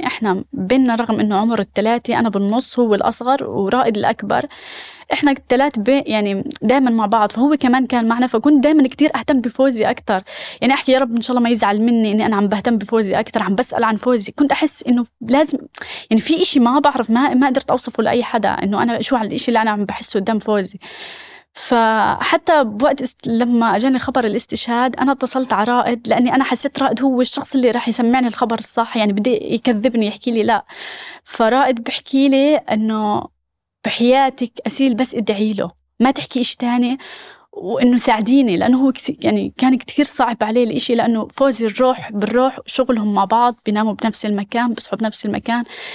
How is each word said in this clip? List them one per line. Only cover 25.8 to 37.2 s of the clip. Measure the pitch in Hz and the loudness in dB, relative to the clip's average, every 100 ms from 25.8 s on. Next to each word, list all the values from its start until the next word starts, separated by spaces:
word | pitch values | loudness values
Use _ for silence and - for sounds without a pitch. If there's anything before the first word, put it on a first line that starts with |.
| - 240 226 | 0 -2 -2
لأني | 233 247 247 | 0 2 2
أنا | |
حسيت | 262 247 285 254 | 0 0 -2 -2
رائد | 269 226 | -2 0
هو | 269 247 | 0 2
الشخص | 247 - - 269 | 0 -2 -2 2
اللي | 247 | 2
راح | 233 240 | 0 -2
يسمعني | 220 233 254 240 | 0 2 2 0
الخبر | - 226 226 | -2 -2 -2
الصح، | - - 226 233 | -4 -4 -2 0
يعني، | 208 | 0
بدي | 196 233 240 - | 0 0 -2 -2
يكذبني، | 220 - 208 247 233 214 | -2 0 0 0 0 -2
يحكي | - 247 | -4 -4
لي | 226 | -2
لا. | 214 214 - - - - - - | 0 0 -4 -16 -16 -16 -18 -20
فرائد | - - 220 254 262 233 | -14 0 2 4 2 0
بحكي | 240 - - 269 277 | -6 -8 -2 0 4
لي | 269 285 302 | 4 4 2
إنه: | - 214 220 214 214 - - _ _ _ _ _ 208 | 0 -2 0 -2 -2 -2 -6 _ _ _ _ _ -8
"بحياتك | - 240 262 269 269 240 - 220 | 0 2 4 2 0 -8 -6 -6
أسيل، | - 269 226 | 0 0 2
بس | 254 233 | -2 -2
ادعي | 202 202 214 | -2 -2 -2
له، | 196 170 - _ - | -2 -6 -10 _ 0
ما | 254 | 0
تحكي | 269 - 247 | 0 -4 -4
إشي | 247 - | -4 -2
تاني، | 240 240 240 262 - - | -2 0 0 -2 -8 -20